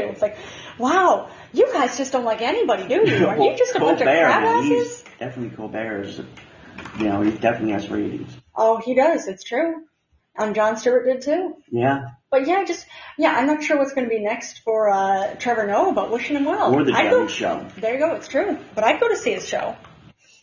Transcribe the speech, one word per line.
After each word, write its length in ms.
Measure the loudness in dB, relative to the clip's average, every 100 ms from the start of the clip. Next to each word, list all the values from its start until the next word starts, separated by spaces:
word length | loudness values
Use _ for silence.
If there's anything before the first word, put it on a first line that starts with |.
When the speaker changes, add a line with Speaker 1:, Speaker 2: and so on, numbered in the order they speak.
| -2
Speaker 1:
It's 100 | -2
like, 140 | -4 -4 -16 -16 -18 -4
wow, 540 | 0 4 4 4 0 -16 -8
you 200 | 2 2
guys 240 | 4 0 -2
just 160 | -2
don't 120 | -2
like 180 | 0 -2
anybody, 460 | 0 0 2 0 2
do 200 | 2 4
you? 180 | 4 2
Are 80 | 4
you 40 |
Speaker 2:
<laughs> 40 | 2
Well, 100 | 4
Speaker 1:
just 200 | 0 2
a 20 |
bunch 200 | 2 4
of 60 | 4
Speaker 2:
Colbert, 180 | 4 4
Speaker 1:
crab 160 | 4
Speaker 2:
man, 140 | 4 2
Speaker 1:
asses? 40 | 2 2 0 -6
Speaker 2:
he's 20 | -18 -12
definitely 360 | -12 -8 -10 -10
Colbert 440 | -10 -6 -6 -6
is, 180 | -8 -12 -14 -18 -20 -20 -20 -18 -16 -4
you 60 |
know, 160 | -2 2
he 100 | 0
definitely 420 | 2 0 0 -2
has 140 | -4 -4
ratings. 480 | -4 -4 -6 -12 -18 _ 0
Speaker 1:
Oh, 220 | 2 2
he 160 | 0 2
does. 320 | 2 2 -4
It's 160 | -12
true. 400 | -6 -2 -2 -4 -14 _ _ _ _ -6
And 180 | -4
Jon 220 | 0 0 0
Stewart 280 | 2 2 2
did, 160 | -2
too. 340 | -2 -2 -2 -10 -6
Speaker 2:
Yeah. 360 | 0 0 0 -6 -14 -2
Speaker 1:
But 160 | 0 2
yeah, 180 | 0
just, 220 | 0 -6 -10 -20 -16 0
yeah, 140 | 2 2
I'm 100 | 2
not 140 | 0
sure 140 | 0 0
what's 160 | 0
gonna 160 | -2 -2
be 120 | -2
next 400 | -2 -6 -10 -10
for, 280 | -2 0 2
uh, 460 | 2 2 0 -2
Trevor 320 | -4 -2 -2 0
Noah, 260 | 2 2
but 180 | 0 -2
wishing 240 | -4 -2 -2
him 80 |
well. 280 | 0 0 2
Speaker 2:
Or 80 | 4
the 80 | 4
Speaker 1:
I'd 180 | 2 4
Speaker 2:
Daily 120 | 4
Speaker 1:
go, 40 | 2
Speaker 2:
Show. 380 | -2 -4 -4 -8 -6
Speaker 1:
There 160 | -4
you 60 | 0
go. 160 | -2
It's 140 | -2 -4
true. 280 | -2 -2 -4 -6
But 100 | 0
I'd 160 | 2 2
go 80 | 2
to 80 | 2
see 160 | -2
his 140 | -4 -4
show. 280 | -4 -6 -8 -16 -20 -20 _ _ _